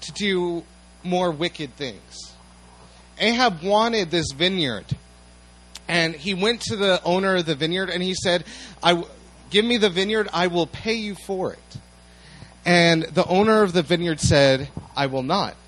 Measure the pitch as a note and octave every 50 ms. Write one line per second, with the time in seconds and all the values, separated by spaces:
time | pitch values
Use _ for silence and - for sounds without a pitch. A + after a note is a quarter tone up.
0 | - - D3+ - G#3 G3+ F#3+ F3+ F3 F3 E3+ E3+ D#3+ - - - - - - -
1 | - F3+ F3+ F3+ F#3 F3 D#3 C#3+ F3 E3+ - - D3+ B2+ - - C#3+ B2 G2+ F2+
2 | - - - - - - - - - - - - - - - - - - - -
3 | - - - - F#3+ A3 A#3 A#3 B3+ A#3 F3+ D3+ E3 G3 G3+ G#3+ A3+ A#3 A#3 A3
4 | F#3 D#3 E3+ E3+ D3+ C3 C3+ C3 E3+ F#3 G3 F#3 D#3 B2+ A2+ F#2+ - - - -
5 | - - - - - - - - - - - - - - - - - - E3 E3+
6 | E3 D#3+ E3 D3 C#3+ G3+ G3 E3+ F#3+ A3+ A#3+ - - - A3+ G3 G3+ G3 F3+ F3
7 | - E3+ F3 F#3+ F#3+ G3 F#3+ F3+ E3+ D#3+ D#3 C3 E3 D#3+ F3 F#3+ F#3+ F3+ E3+ F3+
8 | F3+ F#3 F#3 - - F3 F3 F3 D#3 - - - - - - - - E3+ F3 E3+
9 | - - - - - - - - - - - G3+ A3 A#3+ A#3+ A#3 G#3 G3+ E3 F#3
10 | F#3+ G#3 A3 A3 G3+ G3+ - E3 F3+ F3+ E3+ F3 D#3+ - - - - A3+ A3+ A3+
11 | G#3+ G#3 G3 - - - G3 F#3 F#3 A2 E2 - - - - - - - - -
12 | - - - - - - - - - - - - - F3 F3 F3 E3+ E3+ E3 D#3+
13 | D#3+ - D3+ F3+ E3+ D#3 F3+ F#3+ G#3 A3 A3 G#3+ G#3 F#3 E3 F3+ D#3 B2+ F3 E3
14 | F3 E3+ D#3 D3 - - E3+ C#3+ C#3 C3+ C3 C3 C3+ - - - - - - C3+
15 | C#3 C3+ C3 C3+ B2+ C3+ F3 G3+ D#3 F#2+ D2+ - -